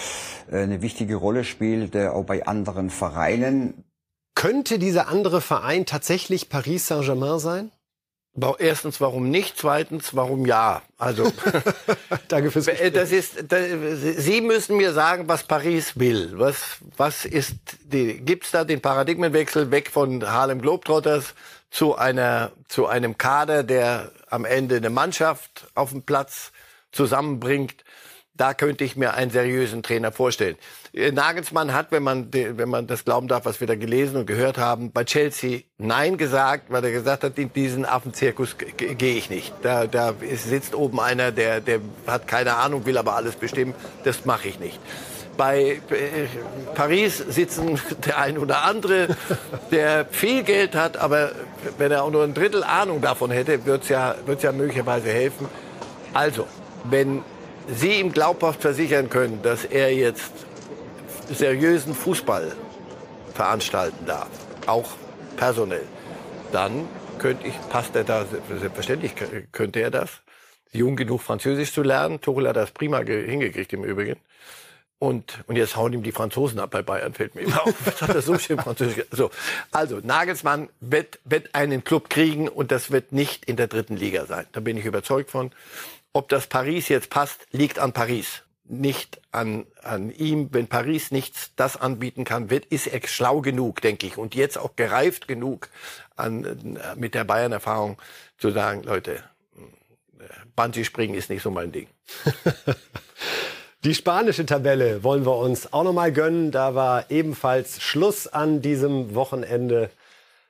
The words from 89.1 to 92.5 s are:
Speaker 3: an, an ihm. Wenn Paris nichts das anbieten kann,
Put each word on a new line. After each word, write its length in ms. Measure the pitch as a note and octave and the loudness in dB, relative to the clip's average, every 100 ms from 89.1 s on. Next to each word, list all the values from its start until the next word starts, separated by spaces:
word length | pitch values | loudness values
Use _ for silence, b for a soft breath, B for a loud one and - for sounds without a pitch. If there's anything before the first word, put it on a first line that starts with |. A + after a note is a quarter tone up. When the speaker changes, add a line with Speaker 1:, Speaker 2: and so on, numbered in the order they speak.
| - _ | -16 _
Speaker 3:
an, 360 | A#2 A2+ G#2+ - _ | -4 -2 -4 -8 _
an 280 | - G#2 G#2+ | -8 -6 -6
ihm. 380 | - D#3 D3+ C#3+ | -4 -2 0 0
Wenn 140 | B2 A#2+ | 0 0
Paris 440 | A#2+ B2 D#3 - | -2 0 -2 -2
nichts 420 | C3+ - - - | -4 -4 -10 -8
das 220 | - C3+ - | -2 -2 0
anbieten 480 | C3 A#2 B2 C3 | -4 -4 -6 -6
kann, 260 | B2 A#2 G#2+ | -4 -4 0